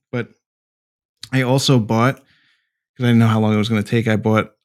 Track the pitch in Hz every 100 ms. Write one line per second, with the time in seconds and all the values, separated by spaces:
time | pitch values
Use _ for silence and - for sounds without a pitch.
0 | _ 123 113 _ _ _ _ _ _ _
1 | _ _ - 131 123 135 139 127 107 113
2 | 123 - _ _ _ _ _ _ _ -
3 | 120 117 113 110 107 107 107 107 98 117
4 | 110 107 110 110 - _